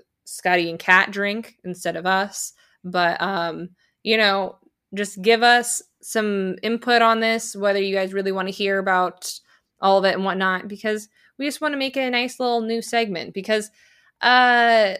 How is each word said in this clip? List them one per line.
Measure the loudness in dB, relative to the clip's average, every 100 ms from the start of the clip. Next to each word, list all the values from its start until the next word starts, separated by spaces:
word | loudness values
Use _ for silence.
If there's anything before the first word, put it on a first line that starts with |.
| -20 _ -18
Scotty | -6 0 0 0
and | -2
Kat | 4 4 4
drink | -2 -4 -4 -10 _
instead | -14 -8 -8 -4
of | 0
us. | 0 -2 -8 -12 -14 _ _
But, | -6 0 0 0
um, | -4 -4 -4 -6 -12 _ _ _
you | -2 2
know, | 2 0 -4 -10 _ _ _
just | -8 -8 -2
give | 2 4
us | 6 4 2 -6 -10 _
some | -6 -2 -2 -2 -2 -4
input | -4 -4 0 4
on | 4 4
this, | 2 -2 -4 -4
whether | 0 0
you | 0 -2
guys | -2
really | -2 -2
wanna | -2 -4
hear | -4 -2 0
about | 2 2 0 -4 -12 -12 _ _ _ _
all | 2 4
of | 4
it |
and | 0
whatnot, | -2 0 0 -2 -6
because | -8 -6 -6 -8 _ _ -8
we | -6
just | -4
wanna | -4 -2
make | -4 -2
it |
a | -2
nice | -2 -4 -2
little | -2 0
new | -2 -4
segment. | -2 -2 -2 -4 -8
Because, | -8 -2 -2 -4 _ _ _ _ -2
uh, | 4 6 6 4 6 4 4